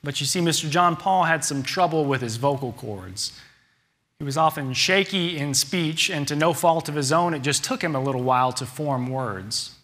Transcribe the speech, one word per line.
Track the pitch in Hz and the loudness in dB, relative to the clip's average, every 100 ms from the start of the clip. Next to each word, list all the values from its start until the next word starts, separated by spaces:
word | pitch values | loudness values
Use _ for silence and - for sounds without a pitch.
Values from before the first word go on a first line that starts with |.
But | 143 135 | -6 -4
you | |
see, | 139 185 | -2 0
Mister | 170 156 156 | 2 0 0
John | 165 175 | 4 4
Paul | 160 196 190 | 2 0 2
had | 165 160 | 2 2
some | - 139 | 0 -4
trouble | 131 - 175 160 | -4 0 2 2
with | 139 131 | 2 0
his | 120 113 | -2 0
vocal | 139 135 131 | 0 0 -4
cords. | - 113 98 92 92 - - - _ _ _ _ _ _ _ | -8 -10 -10 -10 -8 -8 -10 -20 _ _ _ _ _ _ _
He | |
was | 143 139 | -4 2
often | 160 151 135 | 2 2 -4
shaky | 127 - 190 190 196 170 | 0 4 4 2 0 -2
in | 160 143 | -2 -2
speech, | 131 - 185 156 160 - | 0 0 0 0 0 -2
and | 160 143 | 0 -2
to | |
no | 151 160 | 2 2
fault | 160 170 165 156 | 4 2 2 0
of | |
his | 147 135 | -2 2
own, | 160 175 | 2 2
it | 156 | 0
just | 135 143 | 0 -2
took | - 254 | -2 -2
him | 170 | -2
a | 139 | 0
little | 135 131 | 0 0
while | 127 127 127 | 2 4 2
to | 127 127 | 0 -8
form | - 151 131 123 | -4 -2 -2 -2
words. | 131 123 95 98 - - - | -4 -4 -6 -6 -6 -6 -14